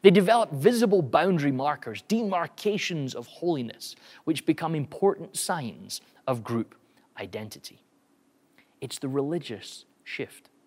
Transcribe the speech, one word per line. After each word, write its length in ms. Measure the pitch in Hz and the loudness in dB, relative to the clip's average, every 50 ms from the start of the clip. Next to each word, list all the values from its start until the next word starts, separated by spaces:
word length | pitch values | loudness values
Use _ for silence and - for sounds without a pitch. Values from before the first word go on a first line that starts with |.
They 100 | - 196 | 10 10
develop 400 | 175 208 190 185 226 240 220 - | 10 10 6 6 4 2 2 0
visible 500 | 151 135 139 214 247 233 233 208 196 196 | -2 4 4 4 6 6 4 4 4 2
boundary 500 | 156 123 113 151 165 196 190 160 143 143 | 2 2 2 2 4 4 2 2 2 0
markers, 500 | 131 127 135 147 147 - - 120 107 101 - | 0 0 0 -2 -2 -4 -8 -12 -12 -12 -2
demarcations 1040 | _ 208 226 233 202 190 175 170 151 - - - 214 208 208 - - 180 156 139 131 120 | _ 0 0 0 -2 -2 -2 -4 -6 -8 -4 -2 0 0 0 -2 -4 -4 -4 -4 -6 -6
of 120 | 120 120 | -10 -14
holiness, 680 | - - - - 175 165 139 120 113 - - - - - _ - - - - _ | -14 -14 -4 -2 -2 0 0 -2 -6 -10 -14 -16 -18 -18 _ -20 -20 -20 -10 _
which 220 | - 160 139 - | -4 -4 -2 0
become 300 | - 156 - 165 160 165 | 0 0 0 0 -2 -2
important 600 | 156 139 - - - - 196 - - 165 - - | -2 -4 -6 -4 0 2 2 2 0 -8 -10 -8
signs 640 | - - - 185 165 131 110 - - 95 98 - - _ _ _ _ _ | -8 -4 -4 -4 -4 -4 -8 -10 -12 -14 -14 -14 -14 _ _ _ _ _
of 180 | - 131 117 110 | -4 -4 -4 -4
group 320 | - 117 113 107 - - _ _ _ _ _ _ _ _ | -4 -4 -4 -4 -6 -10 _ _ _ _ _ _ _ _
identity." 640 | - 104 95 92 107 110 107 - - - - - _ _ _ _ _ _ _ _ _ _ _ _ _ _ _ _ _ _ _ _ _ | -14 -14 -10 -10 -12 -12 -12 -16 -18 -18 -20 -20 _ _ _ _ _ _ _ _ _ _ _ _ _ _ _ _ _ _ _ _ _
It's 200 | - 123 - - | -12 -12 -10 -8
the 100 | - 135 | -6 -2
religious 760 | 131 139 139 143 165 175 143 - 113 95 - - - - - _ _ _ _ | -2 -2 -2 -2 -4 -6 -6 -8 -12 -12 -12 -16 -18 -20 -20 _ _ _ _
shift. 440 | - - - 143 - - - _ _ _ _ _ | -14 -10 -10 -10 -10 -12 -20 _ _ _ _ _